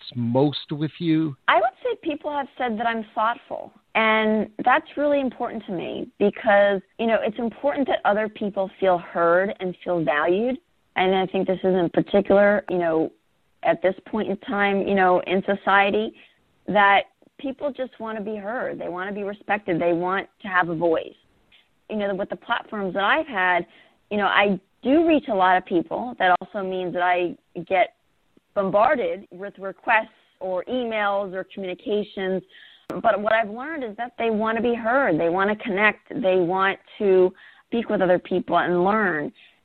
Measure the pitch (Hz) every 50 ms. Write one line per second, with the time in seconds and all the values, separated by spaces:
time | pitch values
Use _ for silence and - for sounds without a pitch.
0 | - - - 123 117 117 120 131 143 151 135 - - - 156 143 160 147 - -
1 | 175 165 156 160 160 151 135 - - - 277 339 640 - - _ - 494 453 -
2 | - 330 294 294 - 302 294 285 269 - _ - 262 240 220 208 233 233 226 226
3 | 214 - - 240 214 226 240 - - - - - - - _ _ _ _ - 214
4 | 220 220 220 220 220 214 214 220 202 - _ - - 247 262 311 311 - - -
5 | 294 294 285 285 269 247 - - 247 233 - 226 - - 190 165 160 - 120 -
6 | 180 - - - 196 202 - - - 233 202 202 202 202 202 190 - _ _ -
7 | 226 226 220 196 - 220 214 - 240 226 - - - 285 277 285 262 - - -
8 | - - 208 214 220 214 214 - 220 202 - 202 190 185 - - 190 190 180 170
9 | 175 - - 180 170 170 170 180 190 202 - - 190 180 175 - - 185 180 170
10 | 160 160 151 147 156 175 180 202 233 254 262 - _ _ _ _ _ _ - -
11 | 185 185 190 190 185 180 - 190 180 - 190 180 - 190 185 190 170 160 - 185
12 | 165 - - 202 196 - 196 202 202 202 208 208 - - 185 180 175 165 160 160
13 | 160 - - _ _ _ _ _ _ _ _ _ - 170 170 - - 185 190 -
14 | - - - 214 202 - 196 - - - 240 202 202 202 196 196 - - 202 196
15 | 185 180 180 180 - - 180 196 - - 202 196 - 196 190 202 196 202 202 214
16 | 220 226 - - - _ _ _ _ _ _ _ _ - 180 208 202 196 196 190
17 | - - _ _ _ _ _ - - 269 262 - 294 294 247 - 262 247 _ -
18 | 226 220 220 226 190 220 214 208 190 202 233 254 202 147 147 - 170 170 170 180
19 | 185 202 196 208 202 196 208 - - - 202 208 - - 175 160 175 175 175 165
20 | 175 180 185 196 - - _ _ - 196 185 180 180 170 170 156 175 170 160 -
21 | - - - _ _ _ _ _ _ _ _ _ _ _ _ _ _ - 220 214
22 | 202 196 196 185 202 - 196 180 - - 226 - - - 220 214 196 185 175 196
23 | 196 214 262 320 311 311 240 190 185 180 180 175 175 - _ - _ _ _ _
24 | _ - 202 208 202 185 - - 202 208 190 175 - _ _ _ - 247 277 330
25 | 330 339 311 277 - 269 214 190 180 185 185 185 - - 196 165 165 - - -
26 | 226 247 247 - 185 185 180 175 185 - - 208 190 185 190 185 185 175 165 180
27 | 175 180 180 175 180 170 - - _ _ - 180 170 - 190 185 170 - - _
28 | _ _ _ _ _ _ _ _ _ _ - 208 196 190 170 202 220 277 311 240
29 | 196 170 170 190 208 - - 175 196 202 - - 190 196 185 _ - 247 226 220
30 | 226 - _ _ _ _ _ - 185 185 185 180 - - 240 254 247 226 220 214
31 | 208 202 202 196 202 190 180 190 185 - - 202 196 180 180 180 - - 208 208
32 | 202 208 - 202 190 185 190 180 - _ _ - - - _ _ _ - - -
33 | - 233 202 190 208 220 220 226 233 202 208 233 262 302 330 302 254 220 202 240
34 | 240 247 - - 233 226 220 208 220 220 226 226 220 240 233 226 226 220 247 277
35 | 269 214 165 151 170 170 170 190 196 208 214 214 - 240 185 196 214 208 208 -
36 | _ - - - - 185 185 185 175 165 185 190 190 190 - - _ _ - -
37 | 214 196 190 185 180 185 185 - - - - _ _ - - 233 214 - 214 190
38 | 190 175 180 - - - 190 180 - - 220 170 135 156 180 175 180 196 214 220
39 | 208 180 165 151 147 - - _ - _ _ _ _